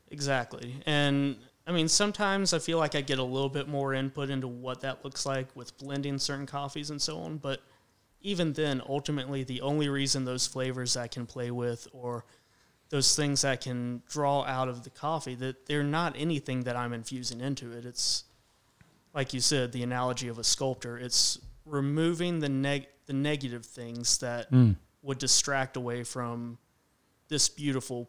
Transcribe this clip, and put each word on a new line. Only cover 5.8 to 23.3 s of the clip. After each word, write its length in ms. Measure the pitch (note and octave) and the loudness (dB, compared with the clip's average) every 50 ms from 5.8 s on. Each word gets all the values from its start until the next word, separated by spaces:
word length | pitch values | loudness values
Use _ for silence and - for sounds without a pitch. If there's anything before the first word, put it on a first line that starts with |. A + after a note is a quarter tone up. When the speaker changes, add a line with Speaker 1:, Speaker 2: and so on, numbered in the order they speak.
| C3+ C#3 C#3 C#3 C#3 C#3+ C#3 C3+ | -8 -6 -4 -2 -2 -2 -2 0
Speaker 1:
certain 260 | - - C#3 C#3 C#3 | -2 -2 -2 -4 -6
coffees 440 | C3+ - C#3+ C#3+ C#3 - D3+ D3 D3 | -6 -6 -6 -6 -6 -6 -6 -6 -6
and 120 | D3+ C#3 | -4 -2
so 180 | - D#3+ D#3 E3 | -2 -2 -2 -4
on, 180 | E3 D#3+ D#3 | -6 -6 -8
but 240 | D3 - C#3 C3 - - - - _ _ _ _ _ _ _ _ _ | -6 -4 -4 -4 -6 -8 -14 -20 _ _ _ _ _ _ _ _ _
even 300 | - G3 G3 F3 E3+ D#3 C#3 | -4 -2 0 2 2 2 2
then, 280 | D#3 D#3 C#3+ C3+ B2+ - - | 2 2 2 2 0 -2 -2
ultimately, 540 | C#3 C#3+ C3+ - D3+ C#3 B2+ C#3 C#3 C3+ B2+ | -2 -2 0 -2 -2 -2 -2 -2 -4 -4 -4
the 180 | B2+ B2+ A#2+ | -4 -4 -2
only 260 | B2+ C#3 D3 D3+ D3 | 0 0 2 2 2
reason 380 | C#3+ C#3 C#3 C#3 C3 - C3+ C3 | 2 2 2 2 2 2 2 0
those 200 | B2+ B2+ B2+ - | 0 0 0 -2
flavors 500 | - - C3+ B2+ C3 B2+ B2+ B2 A#2+ - | -2 -2 -2 -2 -2 -2 -2 -2 0 0
I 100 | B2+ A#2 | 0 -2
can 180 | A2+ - B2+ A#2+ | -4 -6 -8 -8
play 240 | A#2 - C3 A#2+ A#2+ | -8 -6 -6 -4 -2
with 380 | A#2+ B2 A#2+ A#2+ A#2 A#2 - - - | -2 -2 -2 -2 -2 -4 -8 -14 -14
or 320 | B2+ B2 A#2+ A#2+ A#2 - - - _ _ _ _ _ _ _ _ _ _ - | -10 -6 -6 -6 -6 -8 -12 -20 _ _ _ _ _ _ _ _ _ _ -2
those 260 | D3+ C#3 C3 - - | 0 4 4 4 4
things 300 | D3+ D3 C#3+ C#3+ C3 - | 4 2 2 2 2 2
I 100 | C3+ C3 | 2 0
can 460 | A#2+ - B2+ B2 B2 A#2+ B2 B2 A#2+ - - | -2 -4 -4 -4 -4 -4 -4 -6 -8 -10 -8
draw 340 | - D3+ C#3+ C#3+ C#3+ C#3 - | -4 0 2 2 2 2 0
out 240 | - C3 B2+ C3 | 0 0 0 -2
of 160 | B2+ A#2+ A#2+ A#2 | -2 -4 -6 -10
the 60 | C3+ | -16
coffee, 460 | - - C#3+ D3+ E3 D3+ - B2+ B2+ | -10 -6 -2 -2 -2 -2 -4 -6 -6
that 300 | A#2+ C3 C3 C3 - - | -4 -4 -6 -6 -6 -6
they're 160 | - D3 D3 C#3+ | -2 0 0 2
not 320 | C#3+ D3+ E3 F3 D#3+ C3+ | 2 2 2 0 0 -2
anything 460 | C#3 D3 E3+ D#3+ C3+ C3+ - B2+ B2+ A#2+ | 0 0 0 0 0 -2 -2 -2 -2 -2
that 120 | B2 A#2+ | -2 -2
I'm 160 | A#2+ A#2+ A#2+ A#2+ | -2 -2 -2 -4
infusing 460 | A#2 A2 - C3+ B2+ B2 A#2+ A#2+ A#2 | -6 -6 -6 -8 -6 -6 -6 -6 -4
into 320 | B2+ C#3 C3+ C3+ B2 A#2+ | -4 -4 -4 -4 -6 -10
it. 140 | A#2 A#2+ A#2+ | -12 -12 -12
It's, 400 | B2 B2 - - - - - - _ _ _ _ _ _ _ _ _ _ _ _ _ _ _ _ _ - | -8 -6 -2 0 0 0 -2 -4 _ _ _ _ _ _ _ _ _ _ _ _ _ _ _ _ _ -4
like 200 | C#3+ C3+ - C3 | -2 -2 -2 0
you 60 | B2+ | 0
said, 320 | A#2+ - D3+ C3+ B2 A#2+ | 2 4 4 4 2 0
the 120 | B2 B2 B2 | -2 -4 -4
analogy 440 | B2 B2+ B2 B2+ B2+ B2 B2 B2+ | -2 0 0 0 0 0 -2 -4
of 100 | A#2+ A2+ A#2 | -6 -6 -2
a 40 | A2+ | 0
sculptor. 540 | - - - C#3 C3 B2+ - - A#2+ A#2+ | 2 2 2 2 0 -2 -2 -6 -8 -8
It's 420 | A#2+ B2+ B2 - - - - - - - - - - - | -8 -4 0 2 4 4 4 2 -2 -8 -16 -20 -20 -8
removing 720 | D#3 D3 C#3 C#3 C#3+ D3 D#3 E3 E3+ F3 D#3+ F3 F3 E3+ D#3+ | -4 0 0 2 2 4 4 4 2 2 2 0 0 0 0
the 100 | D3 C#3 | 0 0
neg-, 380 | C3+ C3+ C#3 C#3+ C#3+ C#3 C#3 - - _ _ | 2 2 2 2 0 0 -2 -6 -16 _ _
the 80 | - C#3 | -4 -2
negative 520 | C3+ C#3+ D3 | 0 2 2